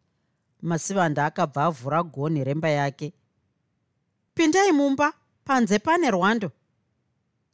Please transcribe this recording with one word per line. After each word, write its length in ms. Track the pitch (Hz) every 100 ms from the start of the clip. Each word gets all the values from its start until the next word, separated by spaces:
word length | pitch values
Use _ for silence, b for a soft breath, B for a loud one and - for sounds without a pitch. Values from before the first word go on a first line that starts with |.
| _ _ _ _ _ _
Masivanda 640 | 160 165 - 196 165 147 147
akabva 380 | - 160 139
avhura 380 | 160 143 127 151
gonhi 420 | 175 135 151 156
remba 240 | 131 147 160
yake. 440 | 147 143 - 151 - _ _ _ _ _ _ _ _ _ _ _
"Pindai 380 | - 320 349 392
mumba, 400 | 294 285 269 196 - _ _
panze 340 | - 262 214 208
pane 320 | 330 349 294
Rwando." 400 | 190 190 233 180 - _ _ _ _ _ _ _ _ _